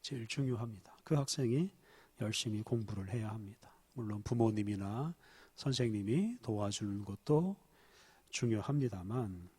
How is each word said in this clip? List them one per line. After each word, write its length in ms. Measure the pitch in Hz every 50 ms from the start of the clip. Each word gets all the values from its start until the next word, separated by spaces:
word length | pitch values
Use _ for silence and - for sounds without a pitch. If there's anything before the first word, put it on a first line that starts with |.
제일 260 | - - 143 123 113 110
중요합니다. 680 | - - 139 131 123 110 120 117 110 95 - - - - _
그 120 | - 160
학생이 540 | 147 139 - - - 135 113 120 143 175 196 - - - - - - - - _ -
열심히 420 | 113 107 110 - - 120 107 104
공부를 520 | 107 - 123 117 110 98 104 98 95 95 92
해야 160 | 120 110 107
합니다. 420 | 107 113 107 98 104 - - - - - _ _ _
물론 300 | 135 117 104 104 104 104
부모님이나 920 | - 123 120 117 113 107 107 104 101 104 98 98 98 104 117 143 165 175 _ - - - - - - _
선생님이 840 | - - 139 131 120 127 117 107 104 98 101 117 165 202 226 240 247
도와주는 640 | - - 110 104 104 101 101 - 110 101 101 101 101
것도 500 | 98 101 - _ - 151 151 170 190 196 - _ _ _ - - - - - - - - - _ _
중요합니다만 1200 | - - - 120 110 107 98 - 143 147 135 120 98 95 87 95 110 127 123 101 92 90 87 87 _